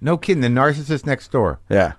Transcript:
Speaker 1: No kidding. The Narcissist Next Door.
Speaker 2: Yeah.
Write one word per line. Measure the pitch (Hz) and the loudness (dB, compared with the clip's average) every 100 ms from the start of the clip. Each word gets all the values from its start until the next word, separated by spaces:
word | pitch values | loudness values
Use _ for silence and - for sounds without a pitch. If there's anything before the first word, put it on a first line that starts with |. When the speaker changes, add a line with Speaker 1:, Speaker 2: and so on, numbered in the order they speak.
Speaker 1:
No | 127 165 | -4 -2
kidding. | - 180 | 0 0
The | 123 | 2
Narcissist | 123 139 147 143 151 | 2 2 0 -2 -4
Next | - 131 - | -2 -6 -2
Door. | 135 98 71 - | 0 0 -2 -2
Speaker 2:
Yeah. | 101 87 | 2 2